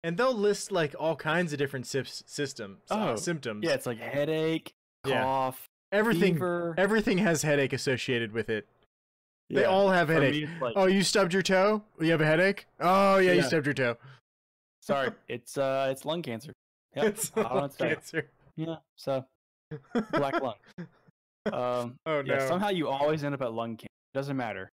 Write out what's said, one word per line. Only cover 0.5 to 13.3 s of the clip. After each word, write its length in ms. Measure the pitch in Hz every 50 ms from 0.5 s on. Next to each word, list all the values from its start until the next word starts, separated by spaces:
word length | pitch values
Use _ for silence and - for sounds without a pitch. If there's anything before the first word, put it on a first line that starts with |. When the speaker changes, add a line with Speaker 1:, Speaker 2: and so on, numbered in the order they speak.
| 202 - - -
Speaker 1:
like, 220 | 196 175 160 139 - -
all 160 | 151 160 160
kinds 360 | - - 156 156 175 180 160 151
of 60 | 139
different 260 | 143 135 - 131 120
sys-, 380 | - - 135 123 - - - -
systems, 520 | - - - 147 - - - 107 98 98 - _ -
uh, 200 | 190 214 214 156
Speaker 2:
Oh, 40 | 117
Speaker 1:
symptoms. 480 | 104 170 175 170 151 135 120 107 104 107
Speaker 2:
yeah, 80 | 165 143
it's 120 | 123 -
like 100 | 131 120
headache, 720 | 110 117 113 123 143 147 151 156 160 160 160 160 156 - - _ _ _ _ _ _ -
Speaker 1:
Yeah. 180 | 135 131 120 127
Speaker 2:
cough, 440 | 131 135 131 131 131 127 - - - _ _ _ _
Speaker 1:
Everything, 440 | - 208 220 233 220 165 190 185 180
Speaker 2:
fever. 400 | 147 180 175 175 175 170 170 165
Speaker 1:
everything 400 | 180 190 196 220 220 208 233 208 180
has 220 | 214 180 170 143
headache 320 | - 156 147 143 135 127 139
associated 580 | 127 - 143 127 117 - - 127 117 117 107 107
with 160 | 113 107 -
it. 180 | 113 107 - _ _ _ _ _ _ _ _ _ _ _ _ _ _ _ _ _
They 120 | 170 -
Speaker 2:
Yeah. 60 | 202
Speaker 1:
all 220 | 190 190 190 202 196
have 160 | 190 175 170
Speaker 2:
For 120 | 147 160 160
me, 60 | 147
Speaker 1:
headache. 240 | - 147 151 151 151
Speaker 2:
it's 120 | 170 165
like 120 | 135 120 -
Speaker 1:
"Oh, 120 | 202 190
you 160 | 185 190 196 180
stubbed 300 | - - 214 196 175 175
your 100 | 190 180
toe? 400 | - 190 185 190 208 220 214 208 _ _ -
You 120 | 160 160
have 100 | 165 151
a 40 | 156
headache? 400 | 151 156 160 185 196 196 - - _ _ -
Oh, 380 | 151 175 190 196 196 196 196
yeah, 140 | 190 185 185